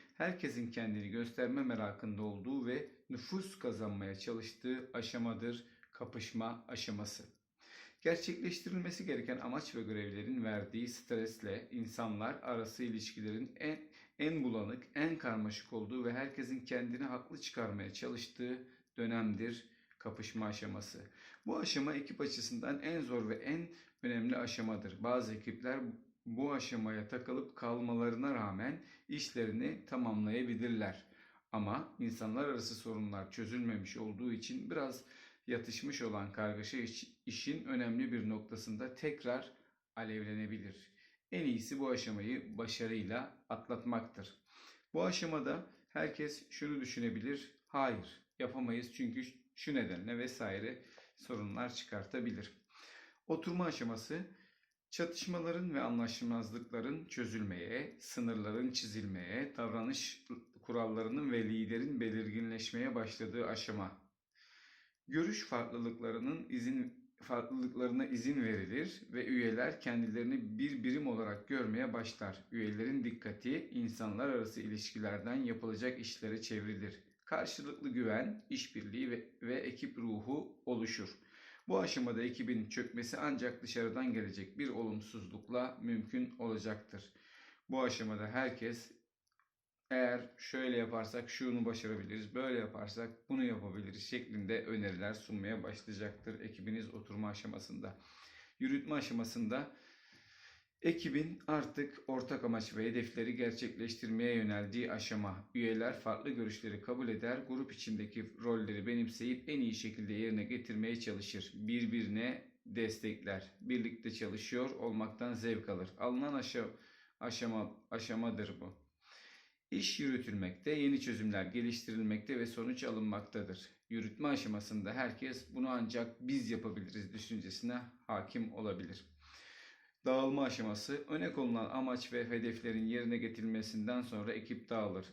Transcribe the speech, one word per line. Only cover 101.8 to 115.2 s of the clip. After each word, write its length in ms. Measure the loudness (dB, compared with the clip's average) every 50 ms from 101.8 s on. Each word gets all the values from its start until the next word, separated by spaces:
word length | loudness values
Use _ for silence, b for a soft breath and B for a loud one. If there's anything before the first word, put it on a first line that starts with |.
| -2 -2 -4 -8 -4
ortak 360 | -2 0 0 0 0 -2 0 2
amaç 320 | 2 2 2 0 -2 -2
ve 100 | 0 0
hedefleri 500 | 2 2 2 0 0 0 0 0 0 2
gerçekleştirmeye 1000 | 2 2 2 2 0 -4 -4 -2 -2 -2 -4 -2 -4 0 2 4 4 6 6 6
yöneldiği 560 | 6 6 4 4 2 0 0 0 0 2 2
aşama. 580 | 0 -2 0 0 0 0 2 0 -2 -4 -8 -2 0
Üyeler 440 | 2 4 4 4 4 4 2 0 0
farklı 300 | 0 0 0 2 0 -2
görüşleri 520 | 0 0 0 0 -2 -4 -4 -4 -4 -4
kabul 260 | -2 -2 0 0 2
eder, 300 | 0 0 2 2 0 0 0 -2
grup 260 | -4 -2 -2 -2 -4 -6
içindeki 600 | -8 -4 -2 0 -2 -2 -4 -4 -6 -6 -6 -8 -2 2
rolleri 440 | 4 4 4 4 0 0 0 0
benimseyip 640 | 2 4 4 2 2 0 -2 0 0 0 0 -2 -2
en 120 | 2 2
iyi 140 | 4 2 2
şekilde 380 | 0 -2 -4 -2 -2 -2 0 0
yerine 300 | 2 2 2 2 2 2
getirmeye 560 | 0 -2 -4 -2 -2 0 0 2 2 0 0
çalışır. 540 | 0 -2 -2 -2 -4 -4 -4 -6 -6 -6 -6
Birbirine 960 | -4 0 2 2 4 4 4 4 2 2 4 2 2 2 2 0 -2 -8 -14 _ _ _
destekler, 880 | -4 0 2 2 2 2 0 0 -2 -2 -2 -2 -2 -2 -2 -4 -8 -14 -10
birlikte 500 | 0 2 4 4 4 2 -2 -2 -4 -4
çalışıyor 580 | -2 -2 -2 -2 -2 -4 -4 0 2 2 2 2
olmaktan 640 | 0 -2 -2 0 2 2 0 0 -2 -2